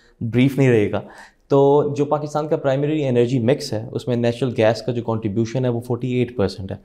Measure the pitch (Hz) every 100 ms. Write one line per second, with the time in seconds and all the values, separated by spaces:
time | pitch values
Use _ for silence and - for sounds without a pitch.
0 | _ - 117 120 135 143 135 113 101 101
1 | - - - _ - 139 139 147 143 143
2 | 143 151 147 151 151 147 139 135 147 156
3 | 135 123 120 131 113 147 - 110 117 -
4 | - 120 117 117 131 113 110 113 - 120
5 | 113 110 110 98 113 131 127 117 117 120
6 | 127 123 120 123 95 - 95 98